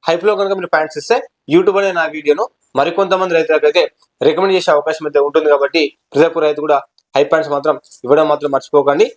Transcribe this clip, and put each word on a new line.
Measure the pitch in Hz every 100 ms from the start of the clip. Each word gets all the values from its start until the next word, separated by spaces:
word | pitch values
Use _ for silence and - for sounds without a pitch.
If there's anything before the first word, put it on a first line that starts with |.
| -
హైప్ | 165 190
లో | 202
కనుక | 196 196
మీరు | 175
పాయింట్స్ | 160 156 151
ఇస్తే | - 240 - _ -
YouTube | 160 185 196
అనే | 196 175
నా | 156
వీడియోను | 156 147 147 233 _ _ 131
మరికొంతమంది | 147 170 190 185 185 165
రైతులకైతే | 156 156 151 175 156 _ _ _ 127
రికమెండ్ | 160 190 190
చేసే | 180 151
అవకాశం | 151 156 156
అయితే | 147 143
ఉంటుంది. | 151 151
కాబట్టి | 143 139 170 147 _ _
ప్రతి | 135 165
ఒక్క | 165 151
రైతు | 147 151
కూడా | 143 - _ _ 135
హై | 147
పాయింట్స్ | 160 156 143
మాత్రం | 143 139 _ - 120
ఇవ్వడం | 147 156
మాత్రం | 147 143 135
మర్చిపోకండి. | - 147 139 143 240